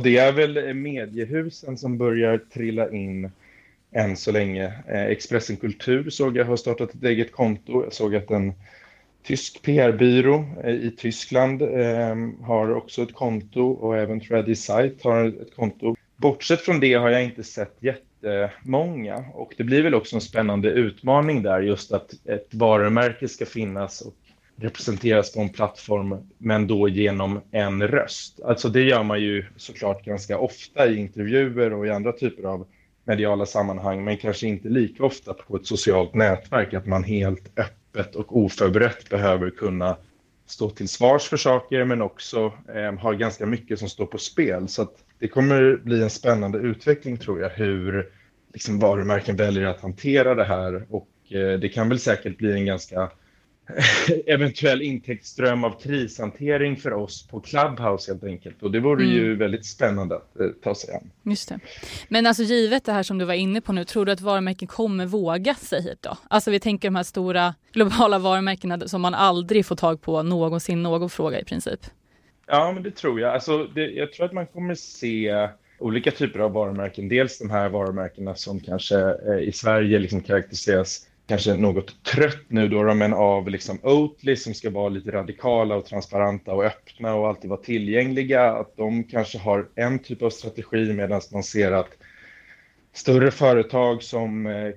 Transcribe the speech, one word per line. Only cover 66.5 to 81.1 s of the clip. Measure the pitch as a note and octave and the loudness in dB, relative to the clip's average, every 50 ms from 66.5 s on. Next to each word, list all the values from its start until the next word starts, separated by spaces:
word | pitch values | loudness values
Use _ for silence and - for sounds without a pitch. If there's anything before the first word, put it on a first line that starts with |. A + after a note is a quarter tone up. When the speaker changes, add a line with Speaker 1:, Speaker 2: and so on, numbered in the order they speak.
Speaker 2:
vi | G3+ G3 | 0 0
tänker | - A3 G3+ F#3+ - G3 | 0 0 -2 -2 -2 -2
de | F#3+ | -2
här | F3+ | -2
stora | F3+ - - G3 F3+ F3+ F3 F3+ F3 F3 E3+ - _ _ | -2 -4 -4 -4 -2 0 0 2 2 0 -2 -6 _ _
globala | - A3 G#3+ G3 A3 A3+ A#3 G#3 G3+ F#3+ | 2 2 2 4 4 4 6 6 4 4
varumärkena | F#3 F#3+ F#3 F#3+ F#3+ G3 F#3+ F#3 - F3+ F3 F3 F3+ F3+ | 2 2 2 2 2 0 -2 -2 -4 -4 -4 -4 -6 -4
som | G3 F#3 | -2 0
man | F3+ F3+ F3+ | 0 0 2
aldrig | - G3 F#3+ F3+ F3 F3 F3 G#3+ G#3+ F#3 | 4 4 4 4 2 2 2 2 2 2
får | - F#3+ | 2 0
tag | - F3+ E3 D#3+ D#3 | 0 2 0 0 0
på | - - D#3+ D#3 | -2 -2 0 0
någonsin, | D#3 F3 F3+ E3+ D#3+ D#3+ E3 E3 - - F3 E3+ | 0 0 0 0 0 0 0 -2 -2 -2 -2 -2
någon | E3+ E3+ E3 E3+ F3+ F3 | 0 0 0 -2 -2 -4
fråga | - - D#3+ D#3 - - | -4 -4 -2 -2 -2 -4
i | - | -6
princip. | - - - - - - - - - - _ _ _ _ _ _ _ _ _ _ | -6 -8 -6 -6 -6 -8 -8 -10 -14 -20 _ _ _ _ _ _ _ _ _ _
Speaker 1:
Ja, | - C#3+ D3 D#3+ F3 | 2 2 4 4 2
men | F#3 F#3+ | -2 -4
det | F#3 G3+ | -8 -12
tror | - - - C#3+ A#2+ A2 | -10 -4 -2 -2 0 0
jag. | A#2 B2 B2 | 0 0 0
Alltså, | C3 - D#3+ D3+ D#3 C#3+ | 0 0 0 0 0 -2
det, | G#2+ - D#3 D#3 B2 | -2 -4 -4 -4 -4
jag | - C#3+ D3 D3 | -4 -4 -6 -6
tror | - - F3 | -4 -4 -4
att | F3+ | -4
man | F#3 F#3 E3+ | -4 -6 -8
kommer | - - F3 F3+ F3+ F3 | -8 -8 -8 -6 -6 -6
se | - - - - - B2 A#2 A2+ A2 G#2+ G#2 G#2 G#2 G#2 G#2 G#2 _ _ _ _ - | -8 -10 -16 -12 -8 -4 -4 -2 -2 0 0 0 0 0 -2 -4 _ _ _ _ -6
olika | - A2 G#2+ B2 - D3 | -4 -2 -2 0 0 0
typer | - - D3 A2 - G2+ | 0 0 -2 -4 -2 -2
av | G#2+ G#2+ | -2 0
varumärken. | F#2+ G#2+ G#2 G2 G2 G2 G2+ F#2+ - - G2+ F#2+ | 0 -2 -2 -2 -4 -6 -6 -8 -8 -8 -4 0
Dels | A#2+ B2+ C3 B2+ - - | 2 2 2 0 -4 -8
de | A#2 G#2 | -6 -4
här | G#2+ G2+ G2+ G2 | -2 -2 0 0
varumärkena | F#2+ G2+ G2 F#2+ F#2+ G2 F#2 F2+ - G2 G2 F#2+ F#2 | -2 -2 -2 -2 -4 -4 -6 -8 -8 -8 -8 -8 -8
som | - - G2+ G2 F2+ | -8 -8 -8 -10 -8
kanske, | - - F2+ G2 - - G#2 G2 F#2+ F#2+ - - - G#2 | -6 -6 -6 -6 -2 0 2 2 4 2 0 0 0 0
eh, | G2+ F#2 | 0 0
i | - G#2 | 0 -2
Sverige | G2+ - A2+ A2 A2 A2 G#2+ G#2 G#2+ G2+ | -4 -2 2 2 4 4 4 4 4 2
liksom | G2 F2+ G#2 F#2 | 2 0 -4 -4
karaktäriseras | - - G2+ G2 F#2 - - - - G#2+ G2 F#2 F#2+ - - - - _ | -2 0 0 0 0 -2 -8 -4 0 2 2 2 2 0 -6 -12 -14 _